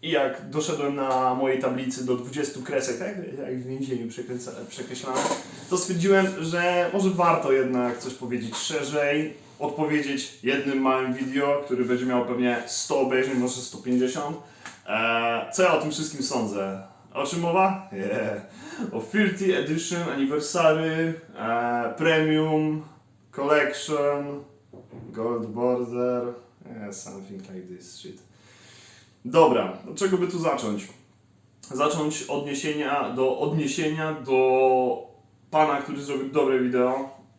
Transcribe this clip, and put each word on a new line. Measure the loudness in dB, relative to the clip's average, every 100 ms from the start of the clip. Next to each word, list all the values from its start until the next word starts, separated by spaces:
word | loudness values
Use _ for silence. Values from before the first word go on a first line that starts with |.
I | 0
jak | 0 0 -2 -6
doszedłem | -4 -2 -2 -2 -2
na | 0 2 2 2
mojej | 2 2
tablicy | 0 -2 -4 -4 -2
do | -2
dwudziestu | -2 -4 -4 -6
kresek, | -4 -2 -2 -4
tak | -4 -6 -10 -10
jak | -6 -6
w | -6
więzieniu | -6 -4 -4 -6
przekręca-, | -8 -8 -8 -10 -12 -14
przekreślane, | -12 -10 -10 -6 -2 -2 -2 -6 -16 -4
to | -2
stwierdziłem, | 0 0 6 6 6 0
że | -2 0 2 2 2
może | 2 2
warto | 4 4 4 4
jednak | 4 4 2 0 -2
coś | -8
powiedzieć | -10 -6 -4 -4 -6
szerzej, | -4 -4 -2 0 2 2 0 -6 -20 -6
odpowiedzieć | -6 -2 0 2 0 -4 -6 -4
jednym | -2 0 0 0
małym | 2 2 0
video, | -2 -2 0 2 0 0
który | -2 2
będzie | 0 2
miał | 0 0
pewnie | 0 0 0 -4
sto | -6 -2 0
obejrzeń, | 2 2 2 0
może | 0 -2
sto | -10 -10
pięćdziesiąt. | 0 2 2 0 -6 -8 -12 -18 -18 -18 -4
E, | 0 2 2 2 0 -2
co | 2
ja | 4
o | 4
tym | 0
wszystkim | -4 -6 -4
sądzę? | -2 -2 -2 -2 -4 -6 -12 -20 -12
O | -6 -4
czym | 0
mowa? | 2 4 4 2 -8
Yeah. | -6 -4 -2 -2 -4 -10 -18 -16 -10 -6
O | -6
Filthy | -2 2 2 2 2 2
Edition, | 0 -2 -2 -4 -4
Anniversary, | 0 0 0 -2 4 6 6 2 0 -2 -2 -10 -8
e, | -2 0 0 0 -2 0
Premium, | 4 4 4 4 4 2 2 -2 -6 -20 _ _ _
Collection, | -4 4 4 4 -2 -4 0 0 0 -4 -8 -12 -20 _ -20 -20 -18 -14
Gold | -6 -4 -2 -4
Border, | -2 0 0 -2 -2 0 0 -4 -8 -18 _ -20
yeah, | -14 -12 -12
something | -14 -16 -14 -16 -14
like | -14 -14 -16
this | -16 -18
shit. | -18 -18 -20 -20 -20 -20 -20 -20 -20 -20 -20 _ 2
Dobra, | 6 8 6 0 -6 -12
od | -2
czego | 0 2
by | 0
tu | 0
zacząć? | 0 0 -2 -6 -8 -18 _ _ _ _ _ _ -12
Zacząć | 0 2 2 -2 -4
odniesienia | -4 -4 -4 -4 -4 -2 -2 -2 -2
do, | 2 2 2
odniesienia | 0 0 0 0 -2 0 -2
do | -4 0 4 6 6 6 6 4 0 -6 -20 _ _ _
pana, | 2 4 2
który | -4 -8
zrobił | -4 -4 0
dobre | 2 4 4
wideo | 4 4 2 2 -4 -12 -20